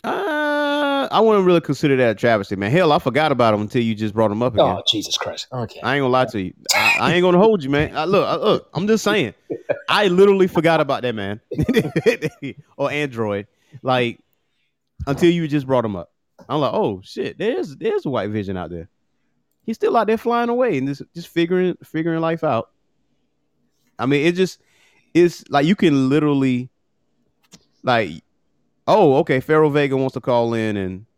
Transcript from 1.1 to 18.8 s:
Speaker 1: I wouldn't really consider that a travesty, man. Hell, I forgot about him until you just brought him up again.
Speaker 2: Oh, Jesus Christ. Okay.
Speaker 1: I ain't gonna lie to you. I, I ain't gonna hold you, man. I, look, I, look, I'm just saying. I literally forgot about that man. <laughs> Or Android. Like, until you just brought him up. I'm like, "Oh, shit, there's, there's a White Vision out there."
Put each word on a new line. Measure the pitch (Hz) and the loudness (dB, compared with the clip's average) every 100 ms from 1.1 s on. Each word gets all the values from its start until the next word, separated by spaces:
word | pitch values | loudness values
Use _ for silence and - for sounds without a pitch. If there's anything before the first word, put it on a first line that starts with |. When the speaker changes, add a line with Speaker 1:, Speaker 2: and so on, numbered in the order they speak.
Speaker 1:
I | 165 | 2
wouldn't | 220 214 180 | 4 4 4
really | 170 | 4
consider | 156 139 151 131 | 2 -2 0 4
that | 120 | 2
a | 104 | 2
travesty, | 120 110 98 95 | 2 2 0 -4
man. | 101 | 0
Hell, | 156 175 | 2 4
I | 156 | 2
forgot | 139 120 156 | 0 0 0
about | 131 117 | 2 2
him | 107 | 2
until | 107 127 | 0 -2
you | 117 | -2
just | 104 107 | -2 -4
brought | 104 110 | 0 0
him | 104 | 0
up | 123 | -2
again. | 113 143 | 2 0
Speaker 2:
Oh, | 98 - | 0 -2
Jesus | - - - | -4 -4 -6
Christ. | - - - | -8 -10 -12
Okay. | 127 113 - | -10 -10 -6
Speaker 1:
I | 117 139 | -4 -2
ain't | |
gonna | 131 | 0
lie | 127 131 | 0 0
to | 107 | -4
you. | 92 - - | -8 -10 -4
I, | - - - | 0 2 2
I | 123 | 2
ain't | 170 | 2
gonna | 180 180 | 4 4
hold | 220 214 | 4 2
you, | 135 | 0
man. | 143 151 139 | 0 0 -4
I, | 160 | 0
look, | 196 123 | 2 2
I, | 156 | 0
look, | 214 165 - | 0 0 -2
I'm | - 202 | -6 0
just | 220 | 0
saying. | 214 208 120 - _ - - - - | 2 0 -2 -6 _ -12 -6 -8 -2
I | 180 202 | 0 2
literally | 175 202 196 180 | 4 6 6 2
forgot | - 160 160 | 2 2 2
about | 143 127 | 0 -2
that | 120 | -4
man. | 110 98 107 _ | -6 -6 -8 _
<laughs> | - 151 240 156 165 202 233 156 - 139 - _ - | -4 0 0 0 -2 -2 -2 -6 -10 -14 -14 _ -6
Or | 139 | -4
Android. | 147 147 117 107 101 101 _ _ 135 | -4 -6 -4 -4 -6 -8 _ _ -10
Like, | 127 127 120 - _ _ _ _ _ _ _ _ - | -2 0 0 -4 _ _ _ _ _ _ _ _ -6
until | 139 175 | 2 2
you | 175 160 | 2 -2
just | 147 131 | -4 0
brought | 127 113 | 0 0
him | 95 | -6
up. | 78 _ _ _ - | -12 _ _ _ -8
I'm | 143 | -4
like, | 131 | -2
"Oh, | 196 175 95 | -2 -2 -4
shit, | 98 - 320 - | -10 -10 -10 -6
there's, | 202 349 247 135 | -4 -4 -8 -8
there's | 196 415 165 | -6 -4 -4
a | |
White | 123 101 | -4 -4
Vision | 107 98 92 | -4 -6 -8
out | 85 | -8
there." | 85 | -12